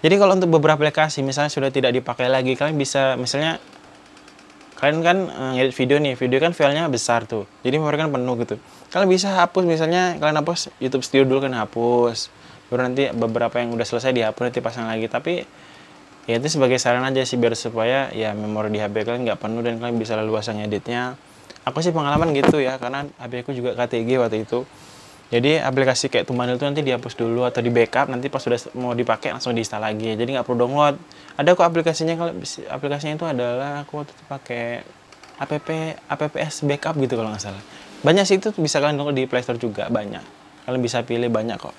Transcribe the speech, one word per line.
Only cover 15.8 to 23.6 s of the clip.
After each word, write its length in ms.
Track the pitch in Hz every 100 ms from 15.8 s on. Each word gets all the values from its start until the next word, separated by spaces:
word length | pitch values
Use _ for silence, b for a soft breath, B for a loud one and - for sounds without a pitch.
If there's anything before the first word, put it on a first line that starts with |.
| B B B - -
ya 120 | 117
itu 120 | 143
sebagai 240 | 156 127 127
saran 280 | 123 123 131
aja 160 | 131 131
sih, 120 | 123
biar 200 | 117 113
supaya 560 | 120 113 113 131 135
ya 200 | - 110 104
memori 320 | 107 107 107
di 80 | 107
H 80 | 104
P 120 | 104 107
kalian 200 | 120 120
nggak 160 | -
penuh 200 | 107 117 117
dan 120 | 113
kalian 160 | 120 117
bisa 200 | 113 110
leluasa 360 | 110 110 107
ngeditnya. 640 | 104 107 104 104 120 123 131 B B B B -
Aku 160 | 123
sih 120 | 175
pengalaman 360 | 160 143 151 165
gitu 280 | 143 143 151
ya, 160 | 127 131
karena 320 | 120 135 143
H 160 | - 123
P 160 | 123 120
aku 80 |
juga 200 | 131